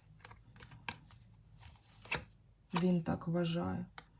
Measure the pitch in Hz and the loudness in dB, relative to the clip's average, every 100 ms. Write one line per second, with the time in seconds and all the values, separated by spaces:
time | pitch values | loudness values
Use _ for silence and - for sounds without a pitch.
0 | - - - - - - - - - - | -20 -20 -20 -20 -20 -20 -20 -14 -12 -12
1 | - - - - - - - - - - | -18 -20 -20 -20 -20 -20 -20 -20 -20 -20
2 | - - - - - _ _ 175 180 175 | -6 -6 -6 -20 -20 _ _ 2 6 6
3 | 165 - - 170 170 170 185 175 180 - | 4 0 2 2 2 0 0 -2 -6 -12
4 | - | -18